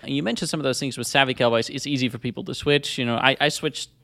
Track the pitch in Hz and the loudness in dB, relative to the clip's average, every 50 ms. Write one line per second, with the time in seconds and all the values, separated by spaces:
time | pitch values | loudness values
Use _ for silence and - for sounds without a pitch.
0 | - 139 139 139 165 - 240 - 175 156 - 156 139 135 123 - 143 131 - 123 | -8 -4 -2 -2 -2 -2 -2 -2 -4 -4 -2 -2 0 0 0 0 -2 -4 -4 -4
1 | 117 - - 139 135 131 127 - 123 120 117 113 117 - - 131 - 143 147 127 | -4 0 2 4 4 4 2 2 4 4 4 4 2 0 -4 -6 -4 -2 0 0
2 | 127 117 - 117 - 123 - - - - 123 - - 147 143 143 143 - - 139 | 0 0 -2 -4 -6 -6 -6 -6 -6 -8 -6 -4 0 2 2 2 2 -2 -4 -2
3 | 123 117 117 117 - 135 135 - 143 151 - - 165 151 - - - - _ _ | -2 0 0 4 4 4 4 4 2 0 0 0 -4 -6 -6 -6 -12 -12 _ _